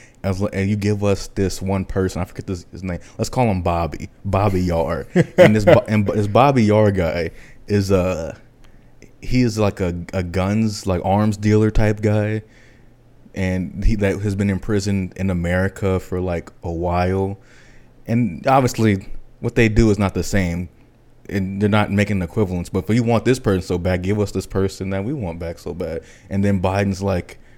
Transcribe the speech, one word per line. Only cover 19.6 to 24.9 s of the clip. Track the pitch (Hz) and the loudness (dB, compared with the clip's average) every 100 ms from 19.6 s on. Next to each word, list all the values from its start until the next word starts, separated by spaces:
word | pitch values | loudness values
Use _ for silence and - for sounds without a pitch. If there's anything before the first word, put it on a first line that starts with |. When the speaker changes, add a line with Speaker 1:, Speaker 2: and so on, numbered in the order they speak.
| 113 | 4
Speaker 1:
do | 107 113 | 4 4
is | 101 | 4
not | 98 | 0
the | 92 | -2
same, | - 101 87 85 87 - - _ _ - - | -2 0 0 -2 -8 -14 -20 _ _ -20 -8
and | 98 95 98 | -4 -4 0
they're | 104 | 2
not | 104 104 | 2 2
making | 101 101 98 | 0 0 0
equivalents. | 87 - 98 90 87 | -2 -2 -2 -2 -4
But | - - | -4 0
if | 113 | 0
you | |
want | 117 113 | 2 2
this | 113 127 | 2 0
person | 113 95 | 2 0
so | - 87 | 0 -2
bad, | 87 90 | 0 -2
give | 90 104 | 0 -2
us | 101 | -2
this | 98 - | -4 -4
person | 98 95 - | -2 -2 -4
that | 95 | -6